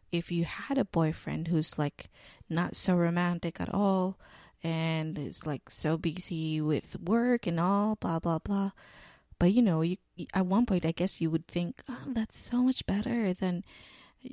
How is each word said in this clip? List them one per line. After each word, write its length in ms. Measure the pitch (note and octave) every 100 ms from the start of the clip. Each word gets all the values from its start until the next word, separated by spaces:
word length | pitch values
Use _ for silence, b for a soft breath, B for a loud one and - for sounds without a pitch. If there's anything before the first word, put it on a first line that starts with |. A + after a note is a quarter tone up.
| b
if 200 | E3+ -
you 140 | E3+ E3
had 320 | - - C4+
a 80 | G#3+
boyfriend 600 | E3 D#3+ F3 - D#3 E3
who's, 320 | E3 D#3 -
like, 300 | D3 - - b b b -
not 280 | E3 F3 -
so 200 | - F3+
romantic 640 | E3+ E3+ F3 F3 E3+ -
at 140 | -
all 460 | G3 G3+ F#3+ F#3 - B B B B
and 560 | E3 D#3+ D#3+ D#3+ D#3+ D#3+
is, 300 | C#3 - D#3+
like, 220 | D3 -
so 280 | - D3+ D#3+
busy 640 | E3+ F3 - E3 D#3+ D#3
with 380 | D3+ C#3 - -
work 480 | E3 A#3 B3 A#3+ -
and 120 | E3
all, 360 | F3 G3+ G#3+ G#3+
blah, 240 | F3 E3
blah, 200 | E3+ D#3+
blah. 320 | - G3 G3 - B B B B B -
But, 140 | F3
you 100 | A3+
know, 180 | A3 D#3+
you, 160 | E3 F3+ _ - - F#3+
at 100 | F3+
one 220 | G3 B3
point, 180 | F#3 E3
I 60 |
guess 280 | - F#3 -
you 120 | E3
would 160 | D#3+ -
think, 340 | F3 F3 - -
"Oh, 160 | B3 C4
that's 240 | A3+ A3 -
so 240 | - B3
much 240 | B3+ B3+ -
better 480 | G3+ A3+ A#3 G3+
than 320 | F3+ F#3 F3 - B B B B B -